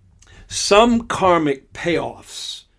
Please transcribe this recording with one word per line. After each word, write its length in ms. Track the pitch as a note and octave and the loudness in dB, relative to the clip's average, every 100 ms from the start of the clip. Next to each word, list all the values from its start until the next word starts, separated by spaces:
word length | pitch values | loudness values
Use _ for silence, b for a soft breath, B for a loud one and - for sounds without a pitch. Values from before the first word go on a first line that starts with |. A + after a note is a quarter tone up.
| _ _ b b b | _ _ b b b
Some 540 | - - G3+ A#3+ A#3 - | -8 2 4 4 2 -2
karmic 680 | - F#3 E3+ D3+ C#3 - | -2 2 2 0 -4 -8
payoffs, 920 | - F3 D#3 B2 G2+ - - - - - | -10 -4 -4 -4 -10 -16 -14 -14 -16 -20